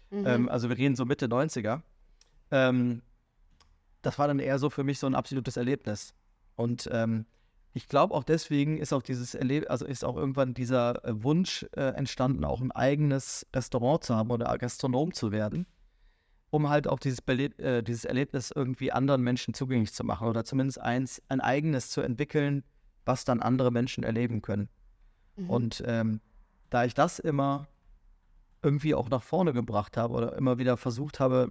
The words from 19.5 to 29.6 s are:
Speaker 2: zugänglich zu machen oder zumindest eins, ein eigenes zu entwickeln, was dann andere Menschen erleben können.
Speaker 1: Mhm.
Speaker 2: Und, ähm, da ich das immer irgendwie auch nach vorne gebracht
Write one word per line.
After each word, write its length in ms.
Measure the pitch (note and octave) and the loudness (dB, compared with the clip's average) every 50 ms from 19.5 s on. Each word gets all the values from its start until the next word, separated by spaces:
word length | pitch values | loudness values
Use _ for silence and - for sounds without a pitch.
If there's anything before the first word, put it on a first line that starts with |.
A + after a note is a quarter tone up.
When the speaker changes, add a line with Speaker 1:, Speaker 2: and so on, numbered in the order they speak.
| - | -4
Speaker 2:
zugänglich 400 | - C#3 B2+ C3 A#2 G#2+ - - | -4 -2 0 2 2 0 0 -2
zu 100 | - A#2 | -4 -4
machen 240 | A2 G#2 - A#2 | -4 -2 -2 0
oder 180 | A#2 A#2 A#2 A2 | 0 0 -2 -2
zumindest 340 | - C3+ C3 C3 C#3 - - | -2 0 0 0 0 -2 -4
eins, 420 | - A#2 A#2+ C3 C3 - - - - | -4 -2 -2 -2 -2 -4 -8 -12 -6
ein 140 | - C3+ C3 | -4 -2 0
eigenes 480 | - A#2 C3+ D3 D3+ D#3+ C#3+ B2 - - | 2 2 2 2 2 0 0 -2 -2 -4
zu 120 | - D3 | -4 -2
entwickeln, 600 | C#3 C3 A#2 A#2+ D3 - - D3+ C#3+ C#3+ C#3+ C#3 - _ _ _ _ _ _ _ - | -2 -2 -2 -2 -2 0 0 2 2 2 0 -2 -4 _ _ _ _ _ _ _ -2
was 200 | B2 B2+ - - | -2 -2 0 0
dann 160 | C3+ B2 A2+ | 0 0 2
andere 300 | - A#2 C3 C3 B2+ B2 | 2 2 4 4 4 4
Menschen 320 | A#2+ A#2 B2 B2 - - B2+ | 2 2 0 -2 -2 -4 -2
erleben 380 | A2+ A2+ A#2 B2 A#2 A2+ G#2 | -2 0 0 0 0 -2 -4
können. 280 | - - G#2 G#2 G#2 - - _ - - - _ - - _ _ _ _ _ | -4 -2 -2 -2 -4 -6 -8 _ -20 -20 -20 _ -20 -20 _ _ _ _ _
Speaker 1:
Mhm. 140 | G3+ F3+ F3 | -8 -4 -2
Speaker 2:
Und, 340 | - A#2+ A#2+ A2+ - - - | 0 0 0 -2 -4 -4 -4
ähm, 360 | A#2+ A#2 A2+ A2 A2 G#2+ G#2+ - _ - - - _ _ _ _ _ | -2 0 2 2 0 0 -2 -6 _ -20 -20 -20 _ _ _ _ _
da 140 | B2+ A#2+ B2 | 0 2 2
ich 100 | A#2+ - | 2 2
das 260 | C#3 D#3 F3 - - | 2 2 2 0 -2
immer 480 | - E3 C#3+ C#3 C#3 C#3 C#3 C#3+ D3 - _ _ _ - - - _ - - _ _ _ _ - _ _ _ _ | -2 0 0 2 2 0 0 -2 -6 -12 _ _ _ -20 -20 -20 _ -20 -20 _ _ _ _ -20 _ _ _ _
irgendwie 340 | - C#3+ C#3+ C#3 D3+ D#3 C#3+ | 2 2 2 2 2 2 2
auch 140 | C3 - G#2+ | 2 0 0
nach 140 | C3 A#2 - | -2 -2 -2
vorne 300 | - D#3+ F3+ F#3 D#3+ A#2+ | 0 0 2 2 2 2
gebracht 420 | A#2+ | 0